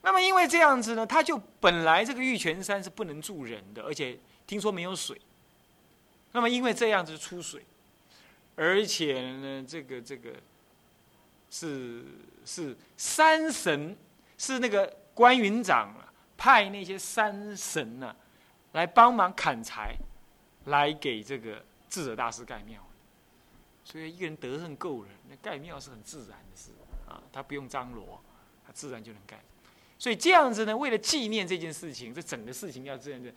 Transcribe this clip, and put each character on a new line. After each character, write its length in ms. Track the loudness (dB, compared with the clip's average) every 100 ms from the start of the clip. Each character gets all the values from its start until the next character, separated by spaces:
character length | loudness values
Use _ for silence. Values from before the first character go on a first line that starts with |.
那 120 | 4
么 80 | 4
因 140 | 6 6
为 120 | 4
这 120 | 6
样 220 | 6 6
子 120 | 0 -4
呢， 100 | 2
他 180 | 2
就 140 | 2 -2 -6 _
本 240 | 4 6
来 220 | 4 4 4
这 80 |
个 80 | -2
玉 160 | -2 -2
泉 260 | -2 -4
山 200 | -4 -6
是 60 | -6
不 160 | -10 -8
能 160 | -8
住 220 | -12 -10
人 200 | -10 -12 -14
的， 100 | -14
而 100 | -10
且 240 | -6 -8 -8 _ _ -10
听 140 | -4
说 120 | -4
没 120 | -4
有 120 | -6 -8
水。 240 | -10 -12 _ _ _ _ _ _ _ _ _ _ _
那 80 | 0
么 100 | 2
因 120 | 2
为 120 | 0
这 160 | 2 2
样 160 | 2 0
子 120 | -10
出 240 | -12 -12
水， 240 | -12 -16 -20 _ _ _ _ -20 -20 _ _ 0
而 300 | 2 4 2
且 460 | -2 0 -2 -4 -10
呢， 280 | -10 -10 -12
这 140 | -14
个， 200 | -12 -14
这 140 | -14 -16
个 180 | -16 -18 _ _ _ _ _ _ _ _ _ _ _
是， 560 | -12 -8 -8 -10 -12 -16 -20 -20 -20 -14
是 320 | -10 -8 -10 -18 -10
山 560 | -4 4 6 6 2
神， 460 | -2 0 -2 -4 -12 _ _ _ -12
是 220 | -6 -2
那 100 | 0
个 280 | 2 0 -4 -18
关 240 | 8 8 10
云 240 | 4 0
长 320 | 4 2 2 -10
啊， 140 | -20 _ _ 0
派 320 | 8 8 6
那 140 | -6
些 140 | -10 -8
山 580 | -4 0 0 -2 -12 -10
神 440 | -6 -6 -6 -10
啊， 140 | -14 -14 _ _ _ _ _
来 160 | -4 4
帮 260 | 8 8
忙 200 | 8 0
砍 280 | 0 -2 -2
柴， 360 | -8 -8 -8 -8 -10 -14 -20 _ _ _ -2
来 280 | 2 2
给 280 | -2 -6 -6
这 160 | -8 -12
个 240 | -12 -16 -18 _ _
智 160 | -8 -8
者 100 | -4
大 160 | -6
师 140 | -6 -14
盖 160 | -16
庙。 200 | -16 -20 -20 -20 _ _ _ _ _ -20 _ _
所 160 | -20 -14
以 160 | -14 -8
一 20 |
个 80 | -10
人 100 | -8
德 220 | -10 -8
行 140 | -10 -8
够 260 | -6 -6
了， 60 | -10 -20 -20
那 80 | -14
盖 200 | -12 -10
庙 200 | -12 -16
是 120 | -16
很 120 | -20
自 160 | -18 -18 -18
然 100 | -20 -20
的 60 | -20
事 160 | -20 -20 -16 -16 -14
啊， 160 | -18 -16
他 100 | -16
不 100 | -12
用 140 | -12 -8
张 240 | -10 -10
罗， 300 | -14 -16 -20 _ -20 _ _ -20
他 60 |
自 200 | -16 -14
然 100 | -14
就 80 | -16
能 100 | -20 -20
盖。 100 | -20 _ _ _ _ _ _
所 120 | -4
以 60 | 0
这 140 | 6
样 240 | 8 6
子 100 | 2
呢， 140 | -2 -2
为 120 | 0
了 80 | -2
纪 300 | 0 -2 0
念 180 | -2 -2
这 120 | -4
件 160 | -6
事 180 | -10 -12
情， 220 | -12 -12
这 80 | -12
整 240 | -10 -10 -10
个 80 |
事 180 | -12 -12
情 140 | -14 -14
要 120 | -14
这 140 | -14
样 100 | -14
子， 120 | -16